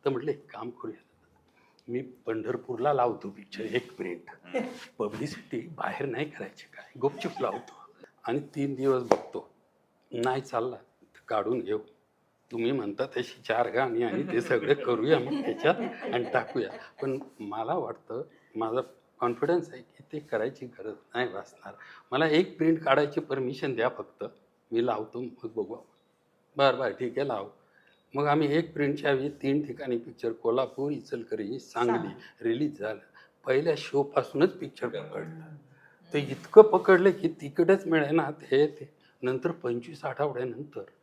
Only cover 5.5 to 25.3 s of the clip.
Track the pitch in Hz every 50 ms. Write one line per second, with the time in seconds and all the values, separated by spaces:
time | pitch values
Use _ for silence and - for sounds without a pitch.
5.5 | - 117 - - 160 - - - - - 131 139 117 117 - - - - 98 -
6.5 | - - - - - - - - _ 131 123 143 143 - - - - - 127 107
7.5 | - - - - - - - - _ _ - - _ _ _ - 117 143 143 143
8.5 | - 147 139 139 139 127 135 135 131 127 123 113 - - - - - 90 - -
9.5 | _ _ _ _ _ _ _ _ _ _ _ _ - 120 117 135 127 135 135 -
10.5 | - 117 113 127 123 - - _ _ _ - _ _ - _ - 110 107 98 110
11.5 | 123 123 - 92 107 107 - - _ _ _ _ _ _ _ _ _ _ _ _
12.5 | - 117 117 120 139 135 110 101 101 - 131 135 - - 123 - - - - -
13.5 | 113 117 120 113 95 120 135 127 113 117 120 113 98 - - - - 117 - -
14.5 | 135 113 101 101 143 143 - 127 120 110 110 143 160 139 120 135 - 277 - -
15.5 | 107 - - 151 185 233 233 - - - - - - 123 120 - - 127 110 -
16.5 | - 131 107 95 - 113 - - _ - - 139 131 139 139 - - - 113 101
17.5 | 104 113 113 120 165 185 135 110 113 - _ _ 110 120 151 - - - _ _
18.5 | _ 110 113 110 113 131 131 - - _ _ _ _ _ 123 120 120 117 147 147
19.5 | 175 175 156 - - 127 - _ _ - - _ - 151 147 - - 107 107 127
20.5 | 135 - 131 120 - - 95 110 101 - _ _ - 117 127 120 - 98 - -
21.5 | - - - 98 - - - - - - - _ 127 135 160 160 151 156 - 190
22.5 | - - 160 160 165 160 - 143 135 143 147 143 - 165 151 - 135 135 131 127
23.5 | 135 - - 139 127 113 113 127 - - 101 - - _ 104 107 - _ _ _
24.5 | _ _ _ _ 113 113 120 123 113 107 110 110 - 120 127 120